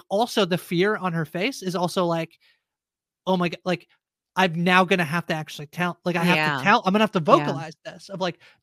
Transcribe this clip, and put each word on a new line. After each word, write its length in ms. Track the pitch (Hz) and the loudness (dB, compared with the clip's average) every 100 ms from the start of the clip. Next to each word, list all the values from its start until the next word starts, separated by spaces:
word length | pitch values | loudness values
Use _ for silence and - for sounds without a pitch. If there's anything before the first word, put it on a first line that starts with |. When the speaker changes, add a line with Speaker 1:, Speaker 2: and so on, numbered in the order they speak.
| - | -2
Speaker 1:
also 360 | 196 240 - 190 | -2 0 0 0
the 120 | 175 | -2
fear 380 | - 170 196 208 | -2 0 0 0
on 180 | 185 | -4
her 120 | 165 156 | -4 -4
face 360 | 170 180 175 | -4 -6 -4
is 140 | 185 175 | -6 -2
also 300 | 175 196 175 | -2 0 0
like, 340 | 165 165 _ _ _ _ _ _ _ _ _ - | -2 -4 _ _ _ _ _ _ _ _ _ -2
"Oh 100 | 185 | 0
my 120 | 175 | 0
God, 100 | 175 185 | -4 -4
like, 220 | 170 - _ _ _ _ - | -6 -6 _ _ _ _ 0
I'm 280 | 190 165 | 0 2
now 200 | 175 185 | 4 4
gonna 220 | 180 190 156 | 4 2 0
have 200 | 170 - | -4 -4
to 60 | |
actually 340 | 160 151 - 147 | -6 -8 -14 -14
tell, 320 | - 180 165 | -6 -6 -4
like, 120 | 180 175 | -4 0
I 80 | |
have 120 | 175 175 | 2 2
to 220 | 156 139 | 2 0
Speaker 2:
Yeah. 60 | |
Speaker 1:
tell, 180 | 151 226 190 | 2 4 4
I'm 60 | |
gonna 100 | 202 | 2
have 80 | 214 | 2
to 60 | 190 | 0
Speaker 2:
Yeah. 260 | 160 285 - | 4 4 4
Speaker 1:
vocalize 300 | 147 160 - - | -4 -10 -14 -18
this," 240 | 170 - | -18 -16
of 100 | 196 | -6
like, 200 | 180 - - _ | -6 -6 -16 _